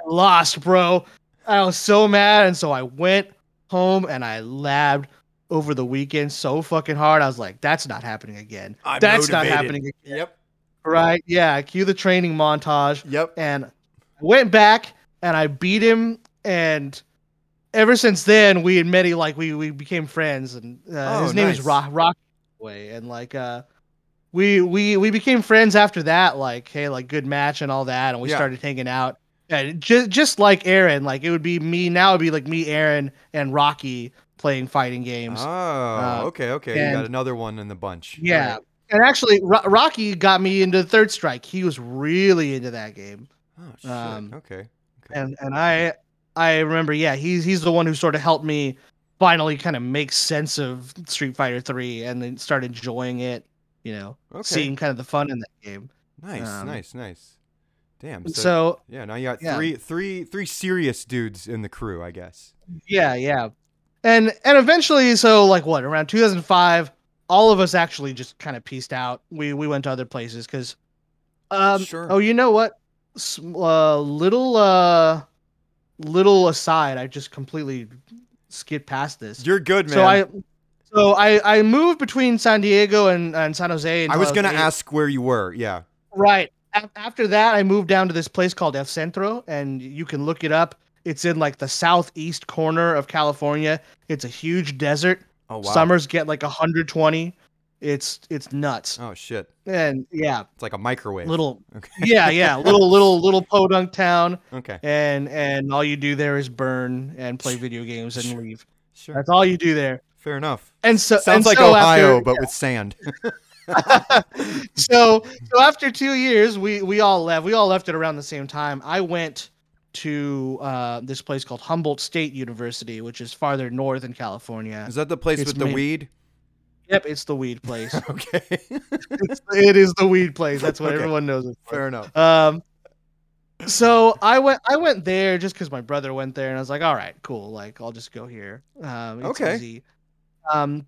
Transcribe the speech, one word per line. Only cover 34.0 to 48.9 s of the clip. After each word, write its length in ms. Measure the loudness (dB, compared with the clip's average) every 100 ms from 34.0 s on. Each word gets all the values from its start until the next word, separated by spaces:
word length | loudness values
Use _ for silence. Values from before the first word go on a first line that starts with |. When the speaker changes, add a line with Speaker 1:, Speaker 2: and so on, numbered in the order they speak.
| -12 -18 _ _
Speaker 1:
playing 300 | -4 -4 -4
fighting 360 | -2 -2 -6
games. 360 | -8 -8 -8 -8
Speaker 2:
Oh, 40 | -8
Speaker 1:
Uh, 760 | -6 -6 -4 -4 -4 -4 -4 -8
Speaker 2:
okay, 260 | -8 -8
okay. 200 | -6 -6 -4 -2
You 40 |
got 80 | -4
Speaker 1:
and 80 | -6
Speaker 2:
another 280 | -6 -6 -6
one 220 | -10 -12
in 100 | -14
the 60 | -12
bunch. 440 | -12 -12 -16 -8
Speaker 1:
Yeah. 260 | -2 0 0
Speaker 2:
All 60 | -6
right. 40 | -12 _ _
Speaker 1:
And 100 | 4
actually, 360 | 4 4 4 4
Ro-, 200 | 4 2 4
Rocky 480 | 4 4 0 -6
got 260 | 0 2 2
me 200 | 2 0
into 220 | 2 2
Third 260 | 2 4 2
Strike. 360 | 0 -6 -6 -10
He 180 | -4
was 160 | -4 -4
really 760 | -10 -8 -2 2 4 4 0
into 160 | -4 -8
that 220 | -10 -14 -16
game. 320 | -20 -20 -20 _ _ _
Speaker 2:
Oh, 40 | -20 -20
shit. 100 | -14
Speaker 1:
Um, 420 | -10 -10 -12 -14 -18
Speaker 2:
Okay, 200 | -18 -18
okay. 120 | -20 _ _ _ _
Speaker 1:
and, 220 | -10 -8 -10
and 160 | -8 -2
I, 380 | 0 0 -2 -6 _ _ _ 0
I 240 | 2 2
remember, 340 | 2 0 -2
yeah, 220 | 0 0 -2
he's, 280 | -2 -2
he's 180 | 0 0
the 100 | 2
one 140 | 2 0
who 60 | 0
sort 180 | -2 0
of 60 |
helped 240 | -2 -2 -2
me 320 | -4 -4 -8 _